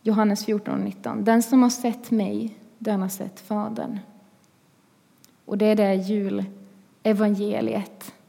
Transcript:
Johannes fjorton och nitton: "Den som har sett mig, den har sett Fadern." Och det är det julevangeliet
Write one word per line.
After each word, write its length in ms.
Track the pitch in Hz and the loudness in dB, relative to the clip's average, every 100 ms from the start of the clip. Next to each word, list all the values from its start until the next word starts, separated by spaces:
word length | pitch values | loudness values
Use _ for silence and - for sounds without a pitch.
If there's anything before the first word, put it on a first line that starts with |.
Johannes 420 | 220 214 208 202 | 2 2 2 2
fjorton 300 | - 208 - | -2 -4 -2
och 60 | - | -4
nitton: 440 | 196 - 233 226 | -4 -6 -8 -2
"Den 180 | 208 226 | 4 4
som 200 | 233 262 | 6 6
har 80 | 247 | 4
sett 400 | 247 240 226 - | 2 -4 -4 -2
mig, 480 | 226 196 208 226 - - _ | -2 0 -4 -6 -10 -20 _
den 240 | 214 196 | -4 -2
har 60 | 190 | -2
sett 320 | 190 196 - | -6 -12 -12
Fadern." 580 | - 208 220 220 - 214 - - _ _ _ _ _ _ _ _ _ _ _ _ | -6 -4 -4 -6 -8 -8 -12 -20 _ _ _ _ _ _ _ _ _ _ _ _
Och 140 | - 208 | -6 0
det 80 | 214 | 4
är 100 | 214 | 4
det 180 | 202 190 190 208 196 202 196 - - - _ _ | 4 2 0 -2 -2 -4 -6 -10 -20 -20 _ _
julevangeliet 1080 | 220 208 214 202 208 214 - 214 190 - - - | 0 2 2 2 -2 -2 -2 -4 -6 -14 -20 -20